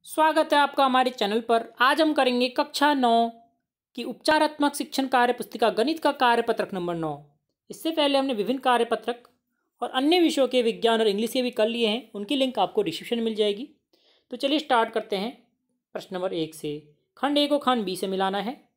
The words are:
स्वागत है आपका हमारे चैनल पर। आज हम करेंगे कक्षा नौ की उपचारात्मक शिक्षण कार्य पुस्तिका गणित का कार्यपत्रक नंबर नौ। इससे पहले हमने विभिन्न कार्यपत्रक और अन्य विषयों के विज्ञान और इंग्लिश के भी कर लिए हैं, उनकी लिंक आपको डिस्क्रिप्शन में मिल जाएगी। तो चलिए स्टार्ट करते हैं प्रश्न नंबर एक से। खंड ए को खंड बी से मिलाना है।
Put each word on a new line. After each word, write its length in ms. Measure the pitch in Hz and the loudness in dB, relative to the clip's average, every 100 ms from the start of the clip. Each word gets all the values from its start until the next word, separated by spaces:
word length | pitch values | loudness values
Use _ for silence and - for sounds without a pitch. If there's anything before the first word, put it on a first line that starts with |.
| - | -6
स्वागत 420 | - 311 311 311 | 2 2 4 2
है 60 | 285 | 2
आपका 260 | 277 285 | 2 2
हमारे 260 | 269 254 254 | 2 2 0
चैनल 300 | 254 202 220 | -2 -2 -2
पर। 340 | 233 226 226 - | 0 0 0 0
आज 200 | 254 294 | 2 4
हम 120 | 311 | 2
करेंगे 360 | 294 254 247 247 | 2 2 2 -2
कक्षा 460 | 254 294 - 294 | -2 -4 0 2
नौ 360 | 285 247 226 233 233 _ _ _ _ _ | 4 4 4 2 -4 _ _ _ _ _
की 100 | - | -10
उपचारात्मक 680 | 254 - - 311 302 302 285 | -10 -4 2 2 2 0 -2
शिक्षण 320 | - 269 - 269 | 0 -6 -4 0
कार्य 260 | 254 247 | 2 2
पुस्तिका 380 | 247 - 220 226 | 0 -6 0 0
गणित 280 | 190 247 320 | 2 0 0
का 140 | 294 | 0
कार्यपत्रक 600 | 277 247 233 233 226 196 | 2 2 2 0 -2 -4
नंबर 200 | 185 175 | -4 -6
नौ। 300 | 170 160 147 - _ _ _ _ | -4 -6 -8 -14 _ _ _ _
इससे 200 | - 320 | -8 -4
पहले 280 | 320 285 269 | 0 2 2
हमने 160 | 269 | 0
विभिन्न 260 | 220 190 262 | -2 -2 -2
कार्यपत्रक 680 | 262 240 233 220 - 240 _ _ _ _ _ _ | 0 2 0 -2 -4 -10 _ _ _ _ _ _
और 80 | 240 | -6
अन्य 300 | 262 285 359 | 0 2 4
विषयों 280 | 320 285 254 | 4 2 2
के 140 | 254 | 2
विज्ञान 380 | 233 180 226 226 | 0 0 0 2
और 80 | 220 | 2
इंग्लिश 240 | 202 226 | 0 -2
के 100 | 262 | -2
भी 80 | 247 | -2
कर 180 | 233 214 | 0 -2
लिए 200 | 233 220 | 0 -2
हैं, 220 | 226 294 | -2 -8
उनकी 220 | 208 208 285 | -14 -6 -2
लिंक 220 | 262 240 | -2 0
आपको 240 | 208 214 | -2 0
डिस्क्रिप्शन 340 | 170 160 - 233 | -4 -6 -6 -4
में 80 | |
मिल 100 | 226 | -4
जाएगी। 340 | 214 208 202 277 _ _ _ _ _ _ | 0 -2 -2 -10 _ _ _ _ _ _
तो 60 | 247 | -6
चलिए 220 | 277 294 | -2 -2
स्टार्ट 320 | - 240 226 | 2 2 2
करते 260 | 226 214 196 | -2 -4 -6
हैं 320 | 214 - _ _ _ _ _ | -6 -10 _ _ _ _ _
प्रश्न 240 | 180 - 185 | -16 -10 -6
नंबर 160 | 185 | -4
एक 220 | 180 160 | -4 -6
से। 400 | - 151 147 - _ _ - | -8 -10 -10 -14 _ _ -6
खंड 220 | 277 294 | 0 0
ए 80 | 294 | 2
को 120 | 294 | 2
खंड 260 | 254 254 | 2 0
बी 120 | 185 180 | -2 -6
से 100 | 190 | -4
मिलाना 320 | 190 190 196 | -2 -2 -2
है। 300 | 196 294 _ | -6 -10 _